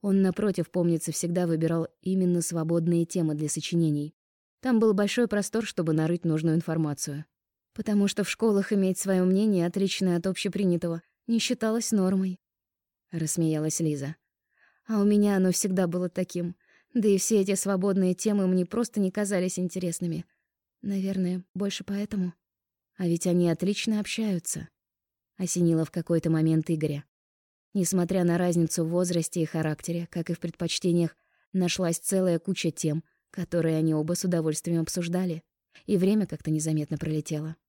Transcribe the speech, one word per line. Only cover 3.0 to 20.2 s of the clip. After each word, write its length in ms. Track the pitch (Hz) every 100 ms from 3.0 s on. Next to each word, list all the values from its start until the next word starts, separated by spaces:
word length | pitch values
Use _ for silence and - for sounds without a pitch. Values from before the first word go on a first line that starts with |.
темы 300 | 165 180 156
для 140 | 151 151
сочинений. 640 | 160 - 170 165 147 147 _ _ _ _ _
Там 180 | 254 226
был 140 | 220
большой 340 | 202 202 - 240
простор, 380 | 208 196 220
чтобы 300 | 220 - 160
нарыть 300 | 156 160 175
нужную 300 | 170 156 165
информацию. 720 | 160 165 160 156 143 - 143 151 _ _ _ _
Потому 360 | - 220 208 202
что 160 | -
в 60 | 202
школах 420 | - 226 202 196
иметь 260 | 202 190 185
свое 260 | 190 185
мнение, 420 | 185 190 214 190 170
отличное 520 | 196 196 - 185 170
от 80 | 185
общепринятого, 760 | 180 202 190 196 170 170 165 _ _ -
не 120 | 233
считалось 540 | - 247 220 226 226
нормой. 460 | 208 185 190 190 180 _ _ _ _ _ _ _
Рассмеялась 680 | 165 156 - 160 156 156 -
Лиза. 360 | 165 147 139 160 _ _ _ _ _ _ -
А 140 | 220
у 40 |
меня 320 | 202 208 208 196
оно 140 | 185
всегда 340 | 180 202 185 180
было 220 | 175 180
таким. 480 | - 180 175 170 - _ _ _
Да 160 | 247 208
и 80 | 196
все 220 | - 220
эти 140 | 190
свободные 600 | 190 196 196 196 190 185
темы 320 | 180 220 208 185
мне 200 | 185 175
просто 340 | 220 233 -
не 100 | 190
казались 480 | 196 208 196 180 -
интересными. 680 | 180 185 180 170 175 160